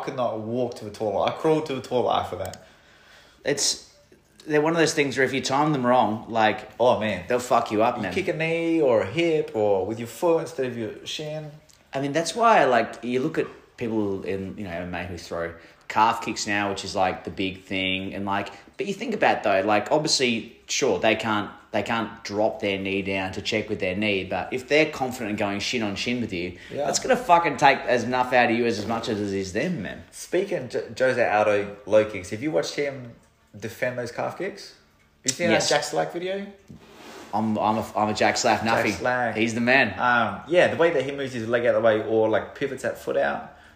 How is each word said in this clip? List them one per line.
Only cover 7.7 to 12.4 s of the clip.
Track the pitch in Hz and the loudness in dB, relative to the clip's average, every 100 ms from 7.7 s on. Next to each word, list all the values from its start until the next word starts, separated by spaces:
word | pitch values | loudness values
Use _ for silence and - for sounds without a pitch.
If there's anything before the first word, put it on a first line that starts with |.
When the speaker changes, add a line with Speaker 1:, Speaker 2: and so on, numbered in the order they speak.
Speaker 2:
you | 107 | 2
up, | 117 - | 2 2
Speaker 1:
You | |
Speaker 2:
man. | 185 | -2
Speaker 1:
kick | 202 196 | -2 -2
a | |
knee | 156 160 165 165 165 | -2 -2 0 0 2
or | 139 110 | 4 4
a | 95 | 2
hip | 143 170 156 151 | 0 0 0 0
or | 110 104 98 95 | 0 2 2 0
with | 113 | -6
your | 117 | -8
foot | - 175 165 | -2 2 2
instead | 160 - 127 | 0 -4 -4
of | 117 | -4
your | 107 - - | -8 -8 -12
shin. | - 156 156 151 - _ _ _ | -10 -8 -10 -12 -18 _ _ _
Speaker 2:
I | 139 | -4
mean, | 139 | -2
that's | 147 165 | -2 -2
why, | 233 | 2